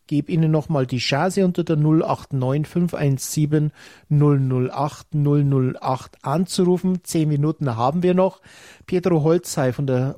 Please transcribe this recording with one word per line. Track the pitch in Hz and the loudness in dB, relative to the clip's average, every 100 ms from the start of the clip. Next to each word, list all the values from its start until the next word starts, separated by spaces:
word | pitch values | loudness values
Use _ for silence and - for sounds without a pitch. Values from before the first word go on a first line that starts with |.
| - | -6
gebe | 147 143 | -4 0
Ihnen | 165 160 | 0 2
noch | 156 147 | 2 0
mal | 151 127 | -2 -2
die | 127 | -2
Chance, | - 139 185 196 185 | -2 0 0 0 0
unter | 180 | 0
der | 170 156 | -2 0
null | 151 160 | 2 2
acht | - 135 - | 2 -4 -4
neun | 135 127 143 151 | -4 -2 -2 -2
fünf | 180 175 | -2 -2
eins | - 143 131 - | 0 0 0 -4
sieben | - 147 156 151 - - - - | -2 0 0 0 -6 -20 -14 -2
null | 147 147 143 | 2 4 4
null | 131 127 127 | 2 0 -2
acht | - 143 - - 151 | -2 -6 -6 -8 -2
null | 143 147 143 | 2 2 2
null | 135 127 - | 2 0 -2
acht | 139 131 - - | -4 -4 -6 -10
anzurufen. | 139 156 190 - 180 180 185 180 | -4 -2 -2 0 2 2 0 -4
Zehn | - 170 151 | -2 -2 0
Minuten | 147 151 160 139 113 | 0 0 -2 -4 -2
haben | 127 170 | 0 0
wir | 180 | 0
noch. | 180 185 - _ - - - - | 2 0 -2 _ -20 -20 -20 -6
Pietro | 180 185 165 | -2 0 2
Holzhey | 156 170 - - 131 | 2 0 0 -2 -2
von | 120 139 | -2 -2
der | 127 135 | 0 -2